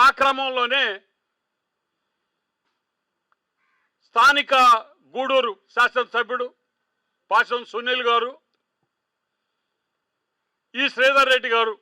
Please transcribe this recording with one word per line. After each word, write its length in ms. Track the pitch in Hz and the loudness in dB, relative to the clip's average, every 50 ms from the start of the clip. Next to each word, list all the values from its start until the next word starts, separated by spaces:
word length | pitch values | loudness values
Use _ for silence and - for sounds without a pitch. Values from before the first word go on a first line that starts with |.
| 247 | 6
ఆ 20 | 269 269 - | 4 4 2
క్రమంలోనే 640 | 269 269 269 262 269 262 254 254 240 233 254 277 262 226 196 202 - _ _ _ _ _ _ _ _ _ _ _ _ _ _ _ _ _ _ _ _ _ _ _ _ _ _ _ _ _ _ _ _ _ _ _ _ _ _ _ _ _ _ _ _ _ _ _ _ _ _ _ _ _ _ _ _ _ _ _ _ _ | 0 -2 0 -2 -4 -4 -4 -4 -4 -2 -2 -2 -2 -4 -6 -10 -14 _ _ _ _ _ _ _ _ _ _ _ _ _ _ _ _ _ _ _ _ _ _ _ _ _ _ _ _ _ _ _ _ _ _ _ _ _ _ _ _ _ _ _ _ _ _ _ _ _ _ _ _ _ _ _ _ _ _ _ _ _
స్థానిక 460 | _ 233 240 285 285 285 285 - 269 262 254 240 - - - - _ _ _ 131 147 | _ 2 4 4 4 2 0 0 2 4 4 4 4 2 0 -8 _ _ _ _ -8
గూడూరు 380 | 240 262 254 269 - 247 233 196 - _ _ _ | -8 -4 0 0 0 0 -2 -6 -10 _ _ _
శాసనసభ్యుడు 760 | 233 247 240 - 247 240 - - 240 233 208 247 247 247 254 - _ _ _ _ _ _ _ _ _ _ _ _ _ _ _ | -2 -2 0 0 -4 -6 -4 -4 -6 -6 -4 -6 -8 -8 -10 -12 _ _ _ _ _ _ _ _ _ _ _ _ _ _ _
పాశం 320 | 190 220 233 - 233 240 233 - | -2 -2 -2 -2 -4 -8 -8 -10
సునీల్ 340 | - 233 240 247 254 254 247 240 | -12 -8 -6 -4 -4 -2 -2 0
గారు, 240 | 240 233 233 247 269 - _ _ _ _ _ _ _ _ _ _ _ _ _ _ _ _ _ _ _ _ _ _ _ _ _ _ _ _ _ _ _ _ _ _ _ _ _ _ _ _ _ _ _ _ _ _ _ | 0 0 -2 -4 -8 -16 _ _ _ _ _ _ _ _ _ _ _ _ _ _ _ _ _ _ _ _ _ _ _ _ _ _ _ _ _ _ _ _ _ _ _ _ _ _ _ _ _ _ _ _ _ _ _
ఈ 80 | 240 277 262 - | -6 -4 -4 -2
శ్రీధర్ 380 | 233 254 269 277 277 269 262 262 | 0 0 2 2 2 2 2 0
రెడ్డి 160 | 254 254 240 226 | 0 0 -2 0
గారు 200 | 233 226 226 208 - | 0 0 -2 -4 -10